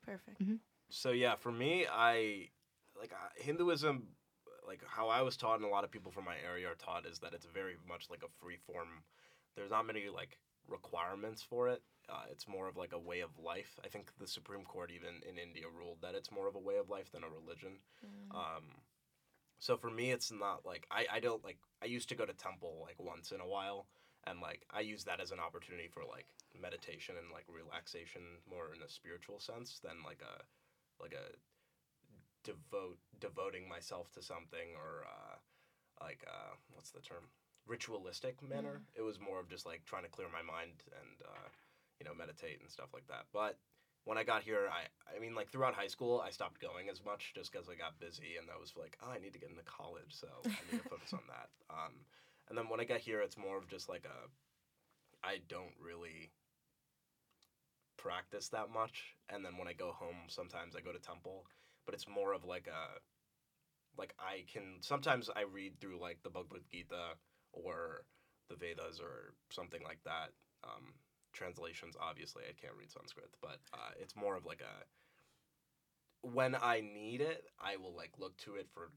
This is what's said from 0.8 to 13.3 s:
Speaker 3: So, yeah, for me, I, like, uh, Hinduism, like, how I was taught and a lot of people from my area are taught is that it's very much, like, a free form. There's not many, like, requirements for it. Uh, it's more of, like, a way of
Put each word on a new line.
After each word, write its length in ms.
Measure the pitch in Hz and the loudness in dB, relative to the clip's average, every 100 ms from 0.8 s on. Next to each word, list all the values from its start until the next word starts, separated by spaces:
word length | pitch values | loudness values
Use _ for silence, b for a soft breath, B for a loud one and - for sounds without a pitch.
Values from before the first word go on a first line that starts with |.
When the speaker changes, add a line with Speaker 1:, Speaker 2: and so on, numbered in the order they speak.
| - | -10
Speaker 3:
So, 220 | - 131 | 0 6
yeah, 240 | 123 123 113 | 8 10 8
for 160 | 123 | 4
me, 340 | 117 135 180 165 | 4 6 8 6
I, 640 | 104 120 120 110 101 80 _ _ _ _ 98 | 12 12 12 8 4 -4 _ _ _ _ -10
like, 140 | 110 | -8
uh, 160 | 92 95 - | -6 -8 -4
Hinduism, 800 | 139 160 175 165 151 135 104 - _ _ - - - | 2 6 8 10 8 6 2 -10 _ _ -18 -14 -10
like, 180 | 95 - | -8 -4
how 220 | 110 110 | 4 8
I 140 | 117 | 10
was 160 | 131 123 | 8 6
taught 160 | 110 | 6
and 100 | 110 | 6
a 40 | 104 | 8
lot 160 | 101 | 6
of 60 | 101 | 6
people 220 | 110 92 | 2 -8
from 120 | 95 | -4
my 120 | 92 82 | -2 -2
area 320 | 85 90 90 | 0 0 0
are 40 | |
taught 320 | 82 - 87 85 | -2 0 -2 -2
is 140 | 82 | -6
that 120 | 85 | -6
it's 140 | 85 85 | -6 -4
very 320 | 98 95 85 87 | -2 -2 -2 -6
much, 220 | 85 - | -6 -6
like, 120 | 87 | -6
a 60 | 82 | -8
free 280 | - 90 85 | -8 -10 -10
form. 460 | - 87 85 82 82 b b b b | -6 -4 -4 -6 -16 b b b b
There's 160 | - 101 | -6 4
not 160 | 110 113 | 6 6
many, 240 | 107 101 | 2 0
like, 280 | 90 87 - _ _ - | -2 -6 -8 _ _ -8
requirements 760 | 90 - 87 87 98 107 110 | -8 -2 2 2 2 -2 -4
for 260 | - 120 123 | -2 6 6
it. 140 | 123 - _ - | 6 0 _ -10
Uh, 140 | - 57 | -8 -8
it's 160 | - - | -8 -6
more 220 | 95 95 | -2 -2
of, 80 | 90 | -2
like, 160 | 87 | -2
a 60 | 85 | -2
way 220 | 85 87 | 0 0
of 180 | 85 | 0